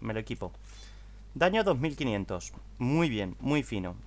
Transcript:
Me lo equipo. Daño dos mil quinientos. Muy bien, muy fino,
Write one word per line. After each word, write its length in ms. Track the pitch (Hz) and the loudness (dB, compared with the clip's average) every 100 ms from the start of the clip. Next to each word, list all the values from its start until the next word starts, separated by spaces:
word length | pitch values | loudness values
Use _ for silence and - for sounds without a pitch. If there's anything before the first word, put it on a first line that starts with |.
Me 140 | 113 | -4
lo 60 | 110 | -4
equipo. 320 | 110 120 90 - - - - - - - - | -4 -4 -6 -8 -16 -16 -16 -16 -16 -16 -10
Daño 320 | 131 175 220 | 2 4 6
dos 140 | 196 135 | 6 4
mil 180 | 156 139 | 2 0
quinientos. 560 | 135 104 95 90 - - - - | 2 2 0 -4 -6 -12 -14 -2
Muy 300 | 123 156 170 | 2 4 4
bien, 280 | 107 95 - | 2 -2 -2
muy 220 | 131 147 | 2 2
fino, 340 | 127 104 90 90 | 2 -2 -2 -6